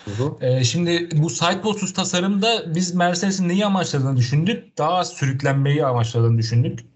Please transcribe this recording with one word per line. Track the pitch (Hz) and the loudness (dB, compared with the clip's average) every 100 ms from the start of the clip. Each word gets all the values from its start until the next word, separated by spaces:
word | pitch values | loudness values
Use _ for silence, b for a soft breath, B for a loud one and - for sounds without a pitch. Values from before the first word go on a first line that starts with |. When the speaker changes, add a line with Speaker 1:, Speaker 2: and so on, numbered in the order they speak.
Speaker 1:
Hı | B | B
hı. | 101 143 151 131 | -4 -4 -2 0
Speaker 2:
Ee, | 131 | 2
şimdi | 120 170 170 170 170 | 2 0 0 0 0
bu | 151 165 | 0 0
side | - 175 190 | 0 0 0
postus | 214 202 185 | -2 -2 -4
tasarımda | - 185 180 196 202 226 220 170 | -4 -2 0 0 2 2 0 -2
biz | 160 180 | -2 -2
Mercedes'in | 175 175 175 196 190 175 | 2 2 2 0 0 0
neyi | 185 208 | 2 2
amaçladığını | 190 165 143 131 131 | 0 0 0 0 2
düşündük? | 117 143 180 240 - - | 2 2 0 -2 -6 -4
Daha | 151 | 0
az | 180 175 | 0 -2
sürüklenmeyi | - 135 131 143 139 139 147 139 | -4 -4 -2 0 0 2 2 0
amaçladığını | 120 113 120 117 113 | 0 0 2 2 2
düşündük, | 110 120 151 - - | 2 0 0 -4 -12